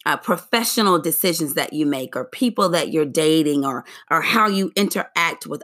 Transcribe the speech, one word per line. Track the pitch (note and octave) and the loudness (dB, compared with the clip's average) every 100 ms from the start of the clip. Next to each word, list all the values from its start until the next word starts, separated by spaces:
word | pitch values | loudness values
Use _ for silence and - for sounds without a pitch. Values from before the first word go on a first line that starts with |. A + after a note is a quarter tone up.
| E3 | -4
uh, | C#3+ | -2
professional | - F3+ - A#3 A#3 - G#3 F3 | -2 -4 0 -2 0 2 4 2
decisions | D#3+ D#3 F#3 D#3+ D3+ D3+ | 2 0 0 0 -2 -2
that | C#3+ | -4
you | D3+ | -2
make, | D3 C#3 C3 B2+ | 0 -2 -4 -8
or | B2+ | -8
people | - B3 G3+ G3 | -2 -2 0 0
that | E3+ A#2 | 0 0
you're | D#3 D3 | 0 0
dating, | D#3+ D#3 D#3+ D3+ C#3+ C#3 | 2 4 4 4 0 -2
or, | B2 - - - | -4 -10 -18 -2
or | D#3+ | 0
how | C#3+ A3+ G#3+ | 2 2 2
you | G3 F#3+ - | 2 -2 0
interact | G3 G3 - - E3 - - | -2 -2 -4 -2 -2 -4 -10
with | D3 | -12